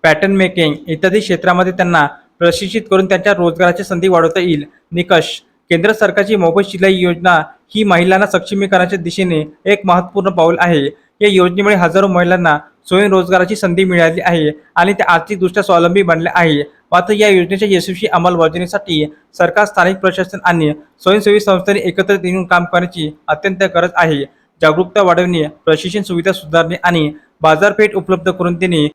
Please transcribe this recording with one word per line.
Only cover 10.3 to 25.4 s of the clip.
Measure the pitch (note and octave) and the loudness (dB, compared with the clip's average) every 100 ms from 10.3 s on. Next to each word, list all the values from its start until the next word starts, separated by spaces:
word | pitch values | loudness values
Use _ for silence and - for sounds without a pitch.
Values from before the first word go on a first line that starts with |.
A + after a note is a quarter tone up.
| F3 E3 E3+ | 0 0 2
आहे. | F3 E3 C#3 - _ _ | 2 0 -2 -8 _ _
या | G#3 | 0
योजनेमुळे | F#3 F3+ F3+ G3+ G3+ | 2 0 0 0 2
हजारो | E3+ F#3+ G3 | 2 2 2
महिलांना | F3+ F3 F3+ E3+ D3 - _ - | 0 0 2 2 0 -4 _ -2
स्वयंरोजगाराची | F#3 G#3 F#3+ F3 F#3 F3+ G#3 | 0 2 2 2 0 0 -2
संधी | F#3+ F3 | -2 0
मिळाली | F#3+ F3 E3 E3 | 0 2 2 0
आहे | F#3+ E3+ D3+ D3+ _ - | -2 0 -2 -4 _ -2
आणि | F3+ | 0
त्या | G3+ F3+ | 0 0
आर्थिकदृष्ट्या | E3+ E3 G3+ F#3 G3 | 0 0 -4 -2 -2
स्वावलंबी | G3 E3+ F3 F#3 | 0 2 4 2
बनल्या | F3+ D#3+ E3 F3 | 2 0 0 0
आहे. | E3 D3 D3 _ _ | 2 0 -4 _ _
मात्र | F3 F3+ | 0 0
या | G#3 G#3+ | 0 4
योजनेच्या | F#3+ F3 F#3+ G#3 | 2 2 -2 0
यशस्वी | F#3 E3+ F3+ G#3 | 0 -2 -6 -2
अंमलबजावणीसाठी | F3 F3 E3+ D#3+ E3 F3 G3+ G3+ D#3 D3+ - _ | 0 0 2 0 0 -6 -6 -4 -4 -4 -8 _
सरकार, | - F3 G#3 G#3 | -2 0 2 0
स्थानिक | G3 F3+ F#3+ | 2 0 2
प्रशासन | F#3+ F#3+ F3+ G3 | -2 -2 -6 -2
आणि | F3+ E3+ D3+ D3+ - _ | -2 0 0 -2 -12 _
स्वयंसेवी | F#3 G#3 G#3 G#3 | 0 2 4 2
संस्थांनी | G#3 F#3 F#3+ G3+ | 2 0 0 -2
एकत्रित | F#3 F3+ G3 G3 | -2 -2 -2 0
येऊन | F3+ F#3 F3+ | -2 -4 0
काम | F3+ F3 | 0 0
करण्याची | F3 F3 F3+ D#3 D3+ - | -2 -4 -6 -8 -8 -6
अत्यंत | D3+ G3 F#3 F#3+ F3 | -4 -4 -2 -2 0
गरज | F3 F3 | 0 0
आहे. | E3 D3 C3+ _ _ _ | 0 0 -6 _ _ _
जागरूकता | D#3 D#3 F3+ G#3+ | 0 2 0 0
वाढवणे, | F#3+ E3+ F3+ F3 | 2 2 0 -2